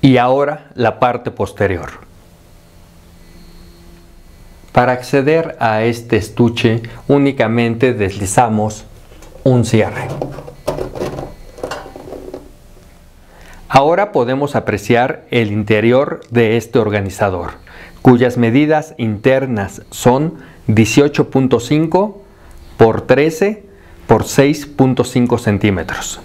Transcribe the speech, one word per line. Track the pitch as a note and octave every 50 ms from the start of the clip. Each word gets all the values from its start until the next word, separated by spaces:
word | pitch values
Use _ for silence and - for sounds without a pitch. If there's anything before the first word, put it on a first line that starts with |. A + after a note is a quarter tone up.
y | - C#3 C3
ahora | A#2+ A#2+ B2+ C3 C#3 C#3+ C#3+ D3 D3 - - -
la | - A#2+ A2 G#2+ -
parte | - B2 A#2+ A#2+ A#2+ A2+
posterior. | G2+ - G#2+ G2 - - G#2 F#2+ F#2+ E2+ - - - - - - - - - - - - - - - - - - - - - - - - - - - - - - - - - - - - - - - - - - - - - - - - - - - - - - - - - - -
Para | - B2 B2 B2+
acceder | B2 - - - C#3 C3 C#3 D#3 E3 D#3+ D#3 - -
a | A#2+ A2+ A2 G#2+ A2+
este | A#2 A2+ A#2 - - -
estuche | G#2+ G2 - - - B2 A#2 A2+ - - A#2 A2 A2+ A2 - - - -
únicamente | - C#3 C#3+ C#3 C#3 C3+ C3+ A#2+ A2 A2+ A#2+ A#2 A#2 A2+ A#2 C3 B2+ A#2+
deslizamos | G#2+ G#2 F#2+ F#2+ G2+ G2+ F#2 - - B2 A2+ A2 G#2+ G#2+ G#2+ G#2+ - - - - - - - - - - - - - -
un | C3+ B2+ B2 A2+
cierre. | - - A2 G#2 F#2 - - - - - - - - - - - - - - - - - - - - - - - - - - - - - - - - - - - - - - - - - - - - - - - - - - - - - - - - - - - - - - - - - - - - - - - - - - - -
Ahora | - C3+ C#3 D3+ E3+ F3+ G3+ G#3
podemos | - D3+ B2 A#2 C3 C3+ C#3+ C#3 -
apreciar | A#2 - - G#2+ G2 - - B2 A#2 B2 C3 - - - -
el | - A#2+ A2+ G#2+ G2+
interior | G#2+ G#2 G#2 A2 G#2+ G#2 A2+ A#2+ B2+ C#3+ - - - - -
de | A2+ A#2+ A#2 A2 A2
este | A#2 A2+ - - B2+
organizador, | A2 G#2 G2+ G#2 G2 G2 F#2+ - A2 G2+ F#2 F2 E2+ - - - - - - - - - - -
cuyas | - C3+ B2 A#2+ B2+ B2 A#2+ B2+
medidas | A#2+ A#2 A2+ C3+ D3+ D3+ D#3 D3+ D3+ - -
internas | - B2 A2 G#2+ G2+ G#2+ C3 C3 C3+ C3+ C3 B2 G#2+ G2+ F#2+ - - - -
son | - - - B2 B2 C3+ D3+ E3 E3 - - - - - -
dieciocho | - A2 G#2+ A2 G#2 - - C#3+ D3 D3 - D3 -
punto | - C3+ C3+ B2+ B2+ A2+
cinco | - - D3+ D3+ D#3+ D#3+ D#3+ F3+ G3+ G#3+ G3+ - - - - - - - - - - - - -
por | A#2+ A2+ G#2+ G2 -
trece | - B2+ B2+ C#3+ D#3+ D#3+ - G3 G3+ G#3+ - - - - - - - - - -
por | - A#2 G#2+ G#2
seis | - - - C3+ C#3+ D3+ D3 -
punto | - - - C3+ C3 B2+ - B2
cinco | - - B2+ B2 A#2 A#2+
centímetros. | A2 - A2 G#2 G2 - G#2+ G2 F2+ D#2+ - - - - - - - -